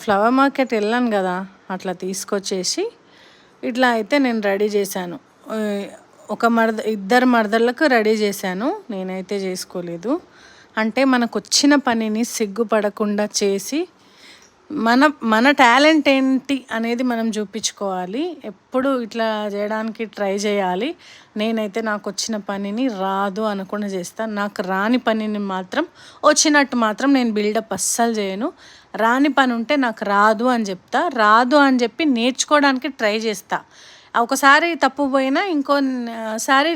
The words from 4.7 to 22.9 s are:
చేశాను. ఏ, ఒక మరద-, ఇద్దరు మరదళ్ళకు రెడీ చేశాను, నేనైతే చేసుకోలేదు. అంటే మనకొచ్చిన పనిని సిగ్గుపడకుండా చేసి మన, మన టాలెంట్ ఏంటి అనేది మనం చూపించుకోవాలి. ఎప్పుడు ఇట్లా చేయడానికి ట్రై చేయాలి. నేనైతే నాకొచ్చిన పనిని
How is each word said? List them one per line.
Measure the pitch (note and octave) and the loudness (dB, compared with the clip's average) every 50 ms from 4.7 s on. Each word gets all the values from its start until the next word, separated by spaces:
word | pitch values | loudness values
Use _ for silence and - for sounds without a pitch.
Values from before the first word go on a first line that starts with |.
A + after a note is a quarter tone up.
| G#3 | 2
చేశాను. | G3+ G3 G3 - F#3+ F3+ F3 D#3+ - - _ _ _ - - A3 | 0 0 -2 -4 -6 -6 -8 -10 -12 -16 _ _ _ -12 -8 -6
ఏ, | A3 G#3+ G#3 G3+ G3+ G3 - - - - _ _ - - - G#3 | -4 -2 -2 -4 -4 -6 -10 -14 -18 -20 _ _ -18 -10 -10 -2
ఒక | - A#3 A#3 A#3 | 0 2 2 4
మరద-, | A3+ A3+ A3+ A3 G#3+ - A3 A3 | 2 2 2 0 -2 -4 -4 -4
ఇద్దరు | G3+ F#3+ F#3+ B3 B3 B3+ B3+ A#3+ | -4 0 2 2 4 4 4 4
మరదళ్ళకు | A#3 G#3+ G3+ A3 A3+ A#3 B3 A#3+ - D#4 C#4+ B3+ | 2 2 2 2 2 2 0 0 0 2 2 4
రెడీ | A3+ G#3 A3 A3+ G#3+ G#3+ | 2 2 2 0 0 0
చేశాను, | G3+ F#3+ G3 G3+ F#3 F3+ F#3+ A3+ D4+ G#4+ G#4+ - - G3+ | -2 -2 -4 -6 -6 -4 -4 -4 -4 -4 -6 -8 -10 -8
నేనైతే | F#3+ F#3 F#3 F#3 F#3+ F#3 - G#3 G3 F#3+ | -8 -8 -8 -8 -8 -8 -8 -6 -6 -6
చేసుకోలేదు. | F#3 F#3 F#3 - - - F#3 F3 E3+ E3+ E3+ F3+ A3+ D4+ F4+ - - - - - - - - - _ _ A3+ | -6 -6 -8 -10 -10 -10 -10 -8 -8 -10 -8 -4 -4 -4 -4 -6 -12 -20 -20 -20 -20 -20 -20 -20 _ _ -4
అంటే | A3 A3 - B3+ C4+ C4+ B3+ | -4 -2 0 0 2 2 2
మనకొచ్చిన | A#3+ A#3 A3+ - G#3 - - - - - C#4+ D4 C#4 C#4 | 2 0 -2 -4 -6 -4 -2 0 2 4 4 4 4 2
పనిని | B3 A#3 A3+ A3 A3 G#3+ A3 A#3+ - - | 0 0 0 -2 -2 -2 -2 -2 -4 -4
సిగ్గుపడకుండా | - A3 G3+ F#3+ A3+ A#3 G#3 A#3 G#3+ G#3 G#3 - - G#3+ G#3 G#3 G#3 G#3 G#3 - - | -4 -4 -4 -2 -4 -2 0 0 0 0 -2 -2 -2 -2 -2 -2 -2 -2 -4 -2 -2
చేసి | G#3 G3 G3 G3 F#3+ - C#4 D#4+ F#4 - _ _ _ _ _ - - - - - - _ _ _ _ - | 0 0 0 -2 -4 -4 -4 -4 -4 -6 _ _ _ _ _ -20 -20 -20 -20 -20 -20 _ _ _ _ -10
మన, | G3+ G3+ A3 A3+ A#3+ C4 D4 D#4 C#4+ - A3+ A3+ | -6 -2 0 2 4 4 4 4 2 0 0 2
మన | G#3+ A3 B3 D4 C#4+ - | 2 4 4 4 6 6
టాలెంట్ | B3+ A#3 A#3+ C4+ D4 D#4 D#4+ D4+ - C#4+ | 6 6 6 6 6 6 4 4 4 2
ఏంటి | C4+ C4+ C4 C4 C4 B3 - - C#4 B3+ B3 - A3+ | 2 2 2 2 0 0 -2 -4 -6 -6 -6 -6 -6
అనేది | A3+ A3+ A#3 A#3+ A#3+ C4 B3 | -4 -2 -2 -2 -2 -2 -2
మనం | A#3 A3+ A3+ A3+ G3+ | -2 -2 -2 -2 -4
చూపించుకోవాలి. | G#3+ G#3 F#3 - A3 - - - - G#3 G3 F#3 F#3 F3+ F3+ G3+ C4 E4 F4+ D#4 C4+ - A3 | -4 -6 -6 -8 -8 -8 -8 -8 -6 -6 -4 -4 -4 -6 -6 -6 -6 -6 -6 -8 -10 -14 -16
ఎప్పుడు | F#3 _ _ _ - C4 C4 C#4 C4+ B3 A#3 | -16 _ _ _ -4 -2 0 0 -2 -2 -4
ఇట్లా | G#3 - A#3 A3+ A3 G#3+ G#3+ G#3+ G#3 G3+ | -6 -4 -4 -2 -2 -2 -4 -4 -4 -4
చేయడానికి | G3+ G#3 G3+ A3 A3 A3 A3+ G#3+ - A3+ G3+ - | -4 -4 -4 -4 -4 -4 -6 -6 -8 -10 -10 -6
ట్రై | - G3+ G3 G3 G3+ G#3 | -4 -2 -2 -2 -2 -2
చేయాలి. | G#3+ G3+ G3+ F#3+ F3+ F3+ F#3 B3 D#4+ E4+ - - - - - - _ - | -2 0 0 0 0 -2 -2 -4 -6 -6 -10 -16 -20 -20 -20 -20 _ -6
నేనైతే | G#3+ G#3+ A3+ A3+ A3 G#3+ G3+ F3+ A#3 A3+ A3 | -4 -2 -2 -2 -2 -4 -4 -4 -4 -4 -4
నాకొచ్చిన | G#3 G3+ - G#3 F#3+ - - - A3 G#3 G3+ - | -4 -6 -6 -8 -8 -6 -6 -6 -6 -6 -6 -6
పనిని | G3 G3 G3+ G3+ G#3 A#3 C4+ C4 | -6 -6 -6 -6 -4 -2 -2 -2